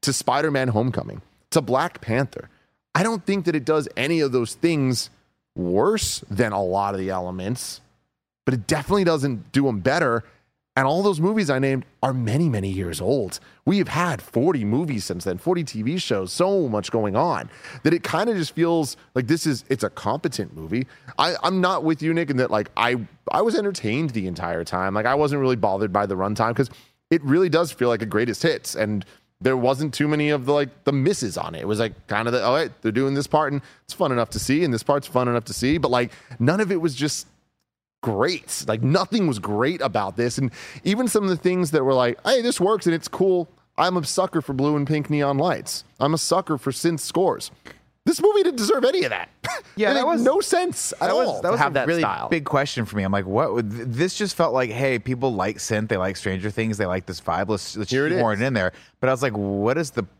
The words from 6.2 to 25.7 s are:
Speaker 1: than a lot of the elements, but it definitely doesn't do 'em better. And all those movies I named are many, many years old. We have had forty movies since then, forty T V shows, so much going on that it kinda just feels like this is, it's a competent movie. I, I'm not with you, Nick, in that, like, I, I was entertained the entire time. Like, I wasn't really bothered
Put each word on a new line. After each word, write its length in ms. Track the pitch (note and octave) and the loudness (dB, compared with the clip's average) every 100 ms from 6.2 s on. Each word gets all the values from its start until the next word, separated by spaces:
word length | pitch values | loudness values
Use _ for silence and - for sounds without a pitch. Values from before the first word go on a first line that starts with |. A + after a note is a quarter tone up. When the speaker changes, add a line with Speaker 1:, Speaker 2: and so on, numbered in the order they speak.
| - | -8
Speaker 1:
than 220 | G2 A#2 | 0 0
a 100 | G2+ | 0
lot 320 | F#2+ F#2+ G2+ | 0 0 0
of 60 | G2 | -2
the 100 | F#2+ | -4
elements, 720 | F#2 F2+ F#2 F#2+ B2+ - - _ _ _ _ _ _ | -4 -6 -8 -6 -6 -8 -14 _ _ _ _ _ _
but 100 | - | -2
it 120 | B2+ G2+ | -2 -2
definitely 380 | D#3 C#3+ G3+ | -4 0 0
doesn't 480 | F3 D#3+ C#3 A#2 - | 2 2 0 -4 -4
do 160 | C3+ C#3 | 0 0
'em 120 | G#2+ | 0
better. 440 | F2+ D#3 D3 A#2 - _ _ _ _ | 0 2 2 0 -4 _ _ _ _
And 120 | - C3+ | 0 2
all 160 | D#3+ | 2
those 180 | G3+ E3 | 2 2
movies 300 | E3+ A3 E3+ | 2 2 2
I 80 | C3 | 2
named 260 | C3+ C3+ - _ | 2 0 -4 _
are 120 | C3 | -4
many, 340 | C3 A2+ B2+ E3+ | -2 0 0 0
many 200 | A2+ F#2+ | 0 -2
years 280 | F#2+ F2+ D#2 | -4 -6 -4
old. 400 | F2+ C#3 F#2+ - - _ - | -2 -2 -2 -8 -16 _ 0
We 100 | G3+ | 2
have 120 | F3+ | 0
had 340 | D3+ F3 B2 | 0 -2 -2
forty 420 | - - C#3+ D#3+ | -4 0 2 0
movies 400 | G#2 A#2+ E3 A#2 | 0 0 0 -4
since 200 | - F2+ | -4 -6
then, 120 | - F2+ | -4 -4
forty 260 | - F3+ | -2 -2
T 180 | D3+ A2 | -2 -4
V 160 | A2 F3 | -4 -4
shows, 340 | - G#2+ F#2 | -2 -4 -4
so 340 | - F3+ G3 D3 | -2 0 2 0
much 240 | G#2+ G2 | -2 -2
going 240 | A#2+ G#2+ | -2 0
on 360 | G2 E3+ A2+ A#1 - - - | 0 0 -2 -8 -16 -18 -2
that 100 | D3+ | 0
it 100 | E3+ | 0
kinda 320 | - D#3+ A#3+ | 0 0 0
just 180 | G#3 D#3 | 0 -2
feels 420 | - E3+ E3+ C#3+ - - | 0 2 2 0 -6 -6
like 120 | B2+ A#2 | -4 0
this 200 | D#3+ D#3+ | 0 0
is, 180 | A#2+ - | -2 -2
it's 160 | B2+ | -2
a 60 | G#2 | -2
competent 680 | - G#2 C3+ E3+ - F#2+ D#2 | -4 -4 -2 -4 -4 -8 -8
movie. 300 | D#2+ A2 C3 - - - | -6 -4 -4 -10 -20 -2
I, 180 | D3+ F3+ | 0 2
I'm 180 | - F#3 | 0 2
not 240 | F3+ F3+ | 2 2
with 160 | D#3 D#3 | 0 0
you, 120 | D#3 | 0
Nick, 160 | E3 D#3+ | 0 0
in 80 | C3 | 0
that, 120 | B2+ | 2
like, 200 | G#2+ G#2 - | 0 -2 0
I, 200 | A#2 B2 G#2 - - | 0 0 -4 -10 -2
I 120 | - | 0
was 120 | A3 | 2
entertained 560 | D#4+ G3+ F#3 G#2+ B2 D#3+ | 2 -2 -2 -2 -2 -2
the 160 | A2+ F#2 | -2 -4
entire 380 | E2+ F2 E2+ | -4 -4 -4
time. 300 | E2+ F2+ F#2+ | -4 -2 -2
Like, 100 | G2+ A2 | 0 0
I 80 | |
wasn't 280 | C#3 D3+ C#3+ | 2 0 2
really 140 | C3 B2+ | 0 2
bothered 360 | G#2 | 0